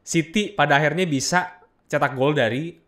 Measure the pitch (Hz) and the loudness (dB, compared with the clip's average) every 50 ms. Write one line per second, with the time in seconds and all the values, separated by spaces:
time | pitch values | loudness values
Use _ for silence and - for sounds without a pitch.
0 | _ - - 170 156 - - 214 208 - - - 147 147 147 139 156 147 147 170 | _ -2 -2 -2 -2 0 0 -2 -2 -2 0 0 2 4 4 4 2 2 0 0
1 | 185 170 147 131 - - - 180 170 - - - - _ _ _ _ _ - 147 | -2 0 0 -2 -2 0 0 0 -2 -2 -10 -20 -20 _ _ _ _ _ -2 0
2 | 147 139 131 131 131 143 151 147 123 110 113 131 160 165 - _ _ | 0 0 0 0 0 2 2 2 2 0 0 -2 -6 -8 -12 _ _